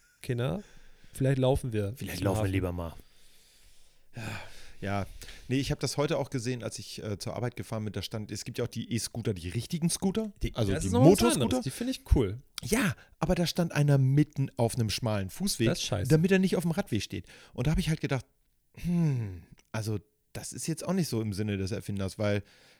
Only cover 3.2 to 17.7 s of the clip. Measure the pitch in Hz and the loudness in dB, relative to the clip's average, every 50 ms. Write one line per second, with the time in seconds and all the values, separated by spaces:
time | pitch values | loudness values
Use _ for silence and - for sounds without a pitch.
3.2 | - - - - - _ _ - - - - - - - _ - - - - 123 | -20 -20 -20 -20 -20 _ _ -20 -20 -20 -20 -20 -20 -20 _ -20 -20 -18 -14 -12
4.2 | 113 110 107 95 92 - - - - - - - - 98 101 101 95 - - - | -10 -10 -10 -10 -12 -12 -14 -14 -14 -14 -12 -8 -6 -4 -2 -2 -4 -6 -10 -14
5.2 | - - - - - - 123 139 131 - 147 - - 131 - - 143 156 165 135 | -14 -16 -16 -12 -6 -2 -2 0 0 0 -2 -2 -2 -4 0 0 0 0 0 -2
6.2 | 139 - - 131 107 127 127 120 110 110 - - 104 - - - - 107 104 87 | -2 -2 -4 -4 -2 -2 -4 -4 -6 -8 -8 -8 -12 -12 -12 -8 -6 -6 -6 -6
7.2 | - 117 - 104 117 123 - - - - 120 110 107 107 92 101 92 - - 110 | -6 -6 -6 -4 -4 -4 -6 -6 -10 -8 -6 -6 -6 -6 -6 -6 -8 -6 -8 -8
8.2 | 104 - 104 104 - - 117 - 120 - - 117 113 - 120 110 - - - 117 | -8 -8 -10 -10 -10 -8 -6 -6 -6 -4 -4 -8 -6 -2 -4 -4 -4 -4 -8 -4
9.2 | 104 - 101 90 78 90 - 120 - - - 160 156 170 - - - 196 190 220 | -4 -4 -4 -4 -6 -6 -6 -6 -4 -4 -4 0 0 0 0 2 0 0 0 0
10.2 | 220 208 - - - - - - 110 98 95 - 87 95 92 - 135 160 196 - | -4 -4 -6 -4 -6 -4 0 0 0 2 2 0 0 2 6 10 10 10 10 10
11.2 | 220 - - - 123 - - 254 - 131 - - 233 254 254 - - - - 160 | 6 4 4 4 2 2 0 0 -2 -4 -6 -4 -4 -4 -4 -2 2 4 4 4
12.2 | 113 92 104 131 - - - - - 120 208 247 240 170 - - - _ - - | 4 2 -2 -8 -12 -14 -14 -8 -2 0 0 2 2 2 0 -2 -10 _ -6 -4
13.2 | - 151 185 170 175 - - - 170 165 - 147 147 147 143 139 131 131 135 147 | 0 0 2 2 2 0 0 0 -2 0 2 2 4 6 6 6 6 6 6 4
14.2 | 151 - - - 135 139 - - 117 110 - 127 117 104 - - - 113 107 101 | 4 2 2 -4 -4 -2 0 0 0 0 2 0 0 0 0 -2 -2 -2 0 0
15.2 | 98 92 - - 185 202 - - 117 - 170 - - - - 98 110 127 151 156 | -2 -4 -4 -4 -2 -2 0 2 2 2 2 0 -2 -2 -2 0 4 4 4 6
16.2 | 170 190 190 190 190 175 - 185 170 175 160 202 196 - 123 101 - - - 92 | 6 6 4 6 4 4 2 2 0 0 -2 -2 -2 -2 -2 -2 -2 -4 -8 -10
17.2 | - - - - - - - 117 123 151 | -10 -12 -20 -20 -20 -14 -6 -2 0 0